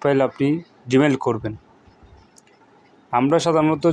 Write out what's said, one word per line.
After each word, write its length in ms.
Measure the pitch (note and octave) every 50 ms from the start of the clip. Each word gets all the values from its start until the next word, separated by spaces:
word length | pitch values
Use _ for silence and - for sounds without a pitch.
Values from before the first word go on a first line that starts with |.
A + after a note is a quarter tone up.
ফাইল 160 | - C#3+ C#3 C3+ C3 B2
আপনি 180 | - - C#3 C#3+ D#3 E3+ E3+ _ _ _ - A#2+
Gmail 240 | B2+ C3+ D3 D3 C3+ C3 -
করবেন। 280 | B2+ A2+ G#2+ - G#2+ G#2+ - _ _ _ _ _ - _ _ - - - - _ _ _ - _ _ _ _ _ _ _ _ _ _ _ _ _ - B2 A#2+
আমরা 180 | C3 C#3+ E3 E3 -
সাধারণত 380 | E3+ E3 D#3+ D3+ D#3 D#3 D3 E3+ E3+